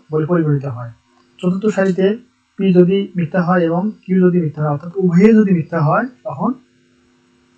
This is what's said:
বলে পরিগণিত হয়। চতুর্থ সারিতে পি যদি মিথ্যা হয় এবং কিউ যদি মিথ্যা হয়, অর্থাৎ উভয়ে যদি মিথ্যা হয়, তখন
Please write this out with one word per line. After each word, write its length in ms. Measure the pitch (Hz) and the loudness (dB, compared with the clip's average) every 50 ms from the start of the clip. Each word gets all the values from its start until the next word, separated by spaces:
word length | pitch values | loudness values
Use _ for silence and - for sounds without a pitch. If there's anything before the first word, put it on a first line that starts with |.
| _ _ | _ _
বলে 140 | 151 156 156 | -4 -4 -2
পরিগণিত 400 | 151 175 170 160 151 147 139 131 | 0 0 0 0 0 -2 -2 -4
হয়। 260 | 139 120 117 120 117 117 - _ _ _ _ _ _ _ _ | -6 -10 -12 -12 -14 -16 -20 _ _ _ _ _ _ _ _
চতুর্থ 380 | - 180 185 190 214 214 202 | -6 -4 -4 -2 -4 -4 -2
সারিতে 420 | 196 190 196 180 185 190 202 214 240 - _ _ _ _ _ _ - | 0 -2 -2 0 0 0 0 -2 -4 -8 _ _ _ _ _ _ -2
পি 160 | 196 190 180 | 0 2 4
যদি 340 | 180 180 175 196 196 202 196 - | 4 4 4 2 0 -2 -4 -4
মিথ্যা 260 | 175 170 147 - 180 | -6 -6 -4 -2 -2
হয় 240 | 175 165 185 180 170 | 0 0 0 0 0
এবং 260 | 165 165 175 185 214 214 - _ | 0 0 -2 -2 -4 -6 -10 _
কিউ 220 | - 185 190 180 180 | -2 0 2 2 2
যদি 140 | 175 175 | 2 2
মিথ্যা 220 | 165 147 147 151 151 | -2 -2 -4 -4 -4
হয়, 80 | 151 | -4
অর্থাৎ 200 | 147 143 165 175 - | -4 -4 -6 -8 -6
উভয়ে 380 | 392 185 180 165 175 196 220 226 | -2 -2 2 4 6 6 6 6
যদি 200 | 214 214 190 190 | 6 4 4 2
মিথ্যা 280 | 165 143 - - 165 | 0 -2 -4 -4 -2
হয়, 240 | 151 151 175 208 233 262 - _ _ | 0 0 0 0 -2 -4 -8 _ _
তখন 300 | 156 - 156 185 240 262 - _ _ _ _ _ _ _ _ _ _ _ _ _ _ _ _ _ _ _ | -12 -8 -6 -4 -6 -6 -6 _ _ _ _ _ _ _ _ _ _ _ _ _ _ _ _ _ _ _